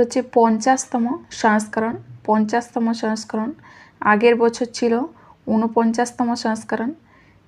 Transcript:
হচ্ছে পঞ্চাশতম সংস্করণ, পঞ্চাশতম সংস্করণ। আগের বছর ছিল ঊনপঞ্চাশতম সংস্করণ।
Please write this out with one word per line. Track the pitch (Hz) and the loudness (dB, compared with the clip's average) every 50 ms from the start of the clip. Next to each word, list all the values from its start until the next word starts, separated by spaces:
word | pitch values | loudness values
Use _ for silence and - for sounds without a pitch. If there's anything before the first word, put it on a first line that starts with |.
হচ্ছে | 240 240 - 262 247 - - | 2 2 0 -4 -4 0 2
পঞ্চাশতম | 240 226 226 220 220 220 262 262 262 - - - 240 233 240 330 339 - - - - - | 2 4 4 2 2 2 2 0 0 0 -4 -4 -4 -2 -2 -4 -6 -10 -14 -8 -2 0
সংস্করণ, | 220 208 214 214 - - 226 220 226 - - - - - - - - | 2 2 2 0 -2 -4 -4 -4 -4 -4 -8 -12 -16 -20 -10 -2 0
পঞ্চাশতম | 214 220 214 214 233 233 233 - - 247 226 226 233 226 - | 0 2 2 0 0 -4 -4 -4 -4 -2 -2 -2 -2 -2 -2
সংস্করণ। | 220 220 220 220 - - 220 220 254 320 - - - - - - - _ - - 208 208 | -4 -4 -4 -6 -6 -6 -6 -6 -6 -8 -12 -16 -20 -20 -20 -20 -20 _ -4 0 2 2
আগের | 208 233 240 233 233 233 | 4 6 4 4 4 2
বছর | 233 233 - 247 233 - - | 0 0 0 -6 -6 -4 -2
ছিল | 240 233 226 233 277 330 - _ _ - - _ - 247 220 | -2 0 0 0 -2 -4 -10 _ _ -20 -20 _ -6 -2 -2
ঊনপঞ্চাশতম | 220 226 220 220 233 233 226 226 233 240 240 - - 247 233 240 240 - | 0 0 0 0 2 2 2 2 0 -2 -2 -2 -4 -2 -2 -2 -2 -2
সংস্করণ। | 226 220 220 220 - 220 220 226 254 330 - _ _ _ _ _ _ _ _ _ | -4 -4 -4 -6 -6 -6 -4 -4 -6 -8 -10 _ _ _ _ _ _ _ _ _